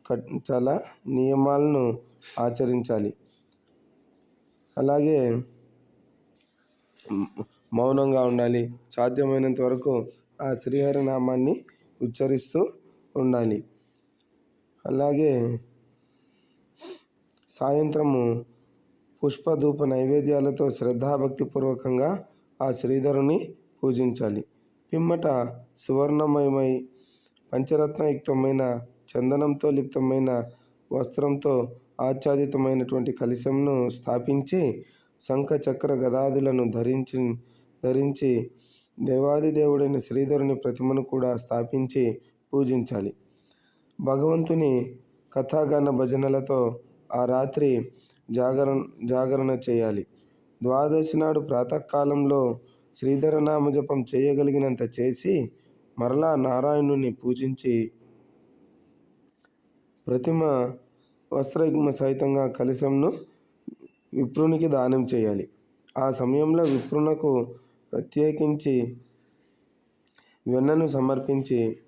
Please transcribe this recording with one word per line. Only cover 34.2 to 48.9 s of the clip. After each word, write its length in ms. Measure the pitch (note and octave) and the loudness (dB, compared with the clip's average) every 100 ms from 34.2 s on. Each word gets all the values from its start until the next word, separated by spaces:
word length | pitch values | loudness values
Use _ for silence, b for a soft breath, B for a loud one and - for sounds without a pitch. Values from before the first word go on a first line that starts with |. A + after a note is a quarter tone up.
| B2 C#3 C3+ F#3 D3 G2 B B B _ | 0 0 0 0 0 -2 B B B _
శంఖ 260 | - C3 C#3 | -4 -2 0
చక్ర 400 | D3+ C3+ C3 C#3+ | -2 -2 -2 -2
గదాదులను 800 | C3+ B2+ C3 C#3 C#3 C3+ B2+ A#2+ | 0 0 0 0 0 2 2 0
ధరించి, 640 | A2+ A#2 C3 C3 C3 B2 A#2+ b b b _ | 0 0 -2 -2 -2 -2 -4 b b b _
ధరించి 680 | B2+ C3 C#3 C#3 C3+ A#2+ B2 b b b b - | -2 0 0 0 0 0 -2 b b b b -6
దేవాది 520 | B2+ C3 C#3+ D3 D#3 | -2 2 2 2 2
దేవుడైన 460 | D3+ D3 C#3+ C#3 C#3 | 2 2 4 2 0
శ్రీధరుని 580 | - B2+ C#3 D3 C#3 | -2 -2 0 2 0
ప్రతిమను 480 | C3 C3 A#2+ C3 C3+ | 0 -4 -2 0 0
కూడా 320 | B2 C3 B2+ | -2 -2 0
స్థాపించి 840 | A#2+ A#2+ A#2+ A2+ C3+ B2+ C#3 A#2+ G#2+ b b _ | -2 -2 -4 -2 -2 -2 0 0 -2 b b _
పూజించాలి. 600 | C#3 C3 B2+ B2+ A2 G2 - _ b b b b b b - | 0 2 0 -2 -4 -4 -8 _ b b b b b b -6
భగవంతుని 960 | C3+ C3+ D#3 E3 D#3+ E3 D3 B2+ - - _ _ _ | -2 2 2 0 2 2 2 2 -2 -12 _ _ _
కథాగాన 560 | C3+ C3 D3+ D3 D3 C#3+ | -4 0 0 2 2 2
భజనలతో 880 | B2+ B2+ C3+ C3+ C3+ C3+ C3 A#2+ A#2+ - _ _ | 2 0 0 0 0 0 0 0 -2 -18 _ _
ఆ 120 | A#2+ | -2
రాత్రి 640 | B2 B2+ C3 D3 D3 A#2+ - b b b - | 0 0 0 0 2 0 -4 b b b -4
జాగరణ, 520 | A#2 B2+ C3 C#3 C3+ - | 0 0 2 0 0 -4